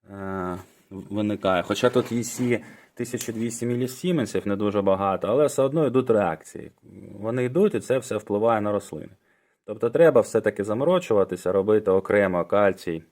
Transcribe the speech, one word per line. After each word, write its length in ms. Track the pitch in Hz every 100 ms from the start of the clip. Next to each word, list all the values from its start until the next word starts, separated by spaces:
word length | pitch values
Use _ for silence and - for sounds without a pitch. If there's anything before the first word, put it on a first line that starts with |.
| _
е, 480 | 98 95 95 90 90 92 _ _
виникає. 720 | 98 95 104 104 101 98 92
Хоча 280 | 87 104 123
тут 220 | 123 120
Е 100 | 117
С 380 | 117 - 123 113 - - _
тисяча 380 | - 120 120 -
двісті 340 | 110 117 113 120
мілісіменсів, 800 | 120 127 127 180 170 107 95 101
не 80 | 101
дуже 260 | 104 101
багато, 460 | 98 95 98 92 92
але 180 | 123 147
все 160 | -
одно 240 | 135 156 147
йдуть 240 | 127 123
реакції. 600 | 110 95 80 - - - _ _ 98 98
Вони 320 | 101 107 123
йдуть, 300 | 123 143 208
і 60 | 113
це 180 | - 131
все 180 | - 107
впливає 440 | - 104 113 110
на 120 | 104
рослини. 360 | 101 - 78 - _ _ _ _ _
Тобто 260 | - 107 117
треба 300 | 139 165 131
все-таки 440 | 101 113 107 -
заморочуватися, 880 | 101 107 147 180 175 104 92 90 90
робити 380 | 98 98 107 104
окремо 540 | 95 - 104 98 90
кальцій 580 | 85 101 101 92 - 82 82